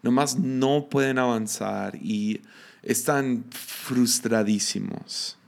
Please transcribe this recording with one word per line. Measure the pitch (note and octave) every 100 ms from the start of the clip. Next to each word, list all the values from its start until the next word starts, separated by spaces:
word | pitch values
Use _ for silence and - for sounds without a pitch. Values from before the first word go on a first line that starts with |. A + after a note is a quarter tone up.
nomás | - B2+ C#3+ -
no | C3+ C3 C3+ D3 C#3+
pueden | C#3+ C3+ B2+
avanzar | B2+ A2+ G#2+ - G2+ G#2 G2 G2+
y | F2+ G#2+ G#2 G#2+ - - - -
están | - A#2+ - C#3+ C3+ A#2+ A#2+
frustradísimos. | - - - - B2+ A#2+ - A2+ A2+ G#2 G#2 - G2+ G2 - - - - -